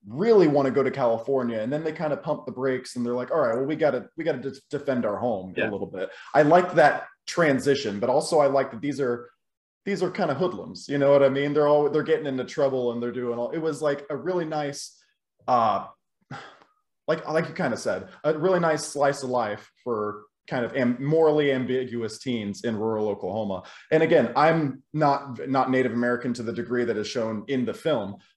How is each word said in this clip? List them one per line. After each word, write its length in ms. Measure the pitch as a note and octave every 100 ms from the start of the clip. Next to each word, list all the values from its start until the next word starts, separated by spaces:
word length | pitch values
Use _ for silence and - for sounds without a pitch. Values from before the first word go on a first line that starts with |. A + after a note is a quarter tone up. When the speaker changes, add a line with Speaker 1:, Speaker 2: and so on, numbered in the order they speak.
| G2
Speaker 1:
really 400 | B2+ A3+ G#3+ D#3+
wanna 240 | C#3+ C3+
go 100 | B2+
to 80 | B2+
California, 720 | C3+ B2 A2+ A#2+ C3+ A#2+ A2+
and 120 | A2
then 120 | D3
they 80 | D#3+
kind 220 | D#3 D#3
of 100 | C#3
pump 220 | D#3+ D3+ -
the 60 |
brakes, 440 | A#2+ C3+ B2+ B2+ B2
and 100 | A#2+
they're 80 |
like, 180 | B2 B2
"All 100 | D#3+
right, 140 | B2 A#2
well, 100 | C3+
we 100 | D#3
gotta, 320 | D3+ B2 - -
we 60 |
gotta 160 | E3 C3+
de-, 220 | C3+ - -
defend 340 | C#3+ C#3 B2+ A2
our 120 | G2
home 360 | A#2+ G2+ F#2 F#2
Speaker 2:
Yeah. 140 | A2
Speaker 1:
a 20 |
little 160 | G2 G2
bit." 220 | F#2 F#2+ - -
I 80 | C#3+
like 320 | D3+ F3 F3+ D3+
that 300 | D3 - - _ -
transition, 720 | - D#3+ C3 C#3+ C3+ A2 G2+
but 100 | A#2
also 300 | C#3 D3+ D#3
I 80 | C#3
like 240 | C3+ C3+
that 100 | A#2+
these 180 | C#3+ C3
are, 300 | C3 A#2+ - _ _ _ _ _ -
these 160 | F#3
are 80 | F3+
kind 220 | G3 E3
of 60 | C3+
hoodlums, 500 | F3+ G2 - F#2+ -
you 100 | C#3
know 140 | C#3
what 100 | C#3+
I 80 | C#3
mean? 240 | C3+ C#3+
They're 140 | D3 D3
all, 220 | D3 D3
they're 120 | D#3
getting 240 | D3+ D#3 D3
into 200 | C3 A#2+
trouble, 480 | - C#3 C3 A#2+
and 100 | A#2
they're 80 | A#2+
doing 260 | B2 B2 A#2
all, 140 | A#2+
it 80 | D#3+
was, 220 | D#3+ D3
like, 240 | D3+ C#3+ -
a 60 | C#3+
really 300 | D3+ F3+ D#3
nice, 520 | D#3 C#3+ C#3+ - _ _ _ _ _ -
uh, 420 | B2 A2+ G2+ - - _ _ - - - - _ _ _ _ -
like, 220 | E3 -
like 220 | D#3 C#3+
you 40 |
kinda 220 | - D3 A2
said, 320 | A#2 F#2+ F#2+ -
a 140 | D3+ D#3
really 240 | F3+ F3+
nice 240 | E3 D3+ -
slice 380 | C#3+ C#3+ C#3+
of 60 | C3
life 400 | B2 G#2+ G#2 - _
for 400 | B2 A2 G#2 G#2 - _ -
kind 160 | C#3 A2+
of 100 | C3
am-, 220 | B2 A#2+
morally 480 | C#3 D#3+ D#3 D3+ C#3+
ambiguous 680 | C3 B2 B2+ A#2+ A#2 A2 -
teens 440 | C3+ A#2+ G2+ G2 A#2
in 120 | G#2+
rural 300 | A2 G#2+ G#2+
Oklahoma. 560 | G2+ F2+ G#2+ G#2 F#2 - - -
And 120 | D#3
again, 280 | D#3+ D#3+ A#2 C3+
I'm 480 | D#3 D#3+ C#3+ C3 _
not, 560 | D3+ D3 C#3 C3 A#2 C3+
not 220 | C3 B2+
Native 220 | C3 B2+
American 400 | A#2 A#2+ A#2+ C3
to 100 | A#2+
the 80 | A2+
degree 320 | A2+ A2 B2
that 140 | A#2+ G#2+
is 100 | G#2
shown 380 | B2+ A2 G#2+ G2+
in 180 | C3+ A2+
the 80 |
film, 440 | - D#3+ C3 G2 G2+ _